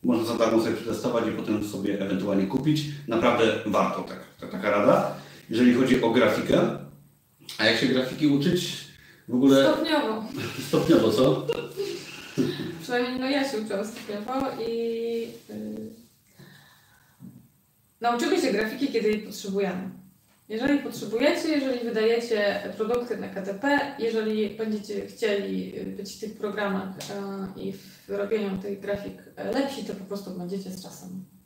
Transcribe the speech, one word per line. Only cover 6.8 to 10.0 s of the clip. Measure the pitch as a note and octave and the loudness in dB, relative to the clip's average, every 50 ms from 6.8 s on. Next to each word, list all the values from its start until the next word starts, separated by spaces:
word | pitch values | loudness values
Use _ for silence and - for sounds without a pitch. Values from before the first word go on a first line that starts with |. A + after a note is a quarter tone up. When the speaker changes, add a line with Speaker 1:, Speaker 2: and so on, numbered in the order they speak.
| - - - - - - _ _ _ _ _ _ - - - - | -10 -14 -18 -20 -20 -20 _ _ _ _ _ _ -18 -18 -6 2
Speaker 1:
a | G#2+ | 2
jak | A2 A#2 - | 2 4 4
się | - B2+ | 2 2
grafiki | B2+ B2+ B2+ - - - D3+ D3 | 2 2 0 -2 -2 2 2 4
uczyć? | C#3 C#3+ C#3+ F3+ F3 F3+ F3+ - - - - - - - - - - - _ - | 4 4 4 2 2 2 0 -2 -8 -10 -12 -16 -20 -20 -20 -20 -20 -20 _ -2
W | - | 0
ogóle | - C3+ C3+ C3+ C3+ - D#4 D4+ | 4 6 8 8 8 8 6 4
Speaker 2:
Stopniowo. | D#4 E4 - D#4 D4 | 2 2 2 2 2